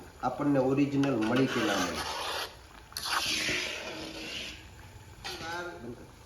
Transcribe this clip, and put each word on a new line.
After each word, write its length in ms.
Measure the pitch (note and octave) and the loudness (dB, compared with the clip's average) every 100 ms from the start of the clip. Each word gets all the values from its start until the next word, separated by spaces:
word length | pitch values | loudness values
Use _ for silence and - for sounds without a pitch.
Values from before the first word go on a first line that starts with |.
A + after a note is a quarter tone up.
| - - | -14 -4
આપણને 360 | B2+ - C#3+ C#3 | -2 2 4 6
ઓરિજિનલ 580 | B2+ C#3 C#3 C#3 C#3 A#2+ | 6 6 6 6 4 4
મળી 300 | G#2+ B2+ C3 | 4 6 6
કે 140 | B2+ | 4
ના 140 | G#2+ | 2
મળી. 240 | G2 F2+ - - - - - - - - - - - - - - - - - - - - - D#3+ D#3+ D#3+ - - - - - - - - - - - E3 E3+ F3 E3+ A#2 A#2+ - - | 2 2 0 -2 -2 -2 -4 -4 -8 -18 -18 -12 -6 0 0 2 0 0 0 -2 -4 -6 -6 -8 -8 -8 -6 -8 -10 -14 -16 -16 -16 -16 -12 -10 -8 -4 -4 -4 -8 -8 -10 -12 -18